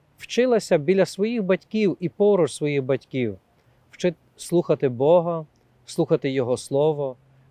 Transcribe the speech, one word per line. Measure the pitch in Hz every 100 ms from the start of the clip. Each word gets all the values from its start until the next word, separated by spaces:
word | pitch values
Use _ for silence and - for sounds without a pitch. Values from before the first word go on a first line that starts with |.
| _ _
вчилася | - - 254 226 - 170
біля | 143 190 175
своїх | - 214 240
батьків | 185 185 _ 214 202 -
і | 175
поруч | - 202 196 151
своїх | - 147 143
батьків, | 131 131 _ 131 117 95 _ _ _ _ _
вчить | - 180 165 _ -
слухати | - 170 170 147 139
Бога, | 120 143 175 170 165 156 _ _ _ -
слухати | - 156 160 139
Його | 135 120 120
Слово, | - 139 151 147 135 127 _ _ _